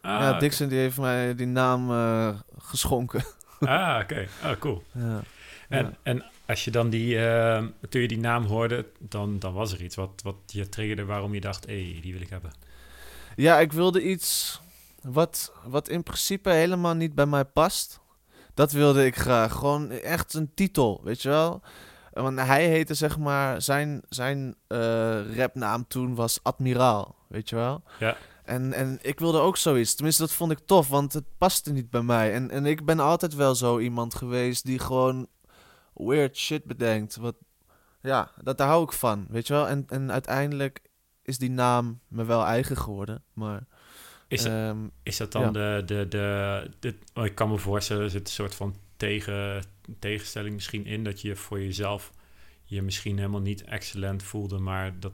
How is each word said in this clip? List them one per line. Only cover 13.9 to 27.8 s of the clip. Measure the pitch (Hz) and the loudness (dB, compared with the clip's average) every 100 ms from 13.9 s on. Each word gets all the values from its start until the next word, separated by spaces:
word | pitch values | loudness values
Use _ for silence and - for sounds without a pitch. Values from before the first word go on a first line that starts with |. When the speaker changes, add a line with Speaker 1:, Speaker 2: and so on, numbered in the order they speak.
| 185 | 4
Speaker 2:
iets | 170 185 - - - - - - - - | 2 -2 -2 -2 -4 -8 -16 -20 -20 -18
wat, | 135 131 165 - - - | -4 0 2 0 -10 -12
wat | - 135 - | -4 -4 -2
in | 175 | -6
principe | 170 - - 196 196 | -4 -4 -2 -2 4
helemaal | 165 170 180 175 | 4 4 2 0
niet | 165 165 | 0 0
bij | 143 143 | 2 4
mij | 143 | 4
past. | 135 - 165 - - - _ _ _ _ - | 2 4 2 2 -6 -12 _ _ _ _ -12
Dat | - 147 | 2 2
wilde | 143 147 139 135 | 6 6 8 6
ik | - | 4
graag. | 127 120 113 | 4 4 4
Gewoon | 113 139 147 147 | 2 0 0 -2
echt | 120 - 170 - | -6 -4 -4 -2
een | 160 151 | -4 -4
titel, | - 190 - 120 95 | 0 0 4 2 2
weet | - 117 | -4 -4
je | 131 | 2
wel? | 147 165 185 - - - - - - | 2 2 -2 -12 -20 -20 -20 -12 -4
Want | 131 131 | -2 0
hij | 131 139 170 | 4 6 6
heette, | 160 160 | 4 2
zeg | 147 151 156 | 0 0 0
maar, | 147 143 139 131 | 0 2 2 0
zijn, | 139 139 147 143 - | 0 0 0 -6 -8
zijn, | - 127 139 131 - _ | -4 -2 -2 -4 -10 _
eh, | 117 113 113 113 113 104 113 | -2 2 2 2 0 -4 0
rapnaam | 127 131 110 117 123 | -2 0 -2 -2 -4
toen | 131 127 | -4 -4
was | 120 117 - | 0 -2 0
Admiraal, | - - 131 123 127 104 - - _ | -2 0 0 4 4 4 -2 -12 _
weet | 104 113 | -10 -6
je | 113 | -2
wel? | 120 147 | -2 -4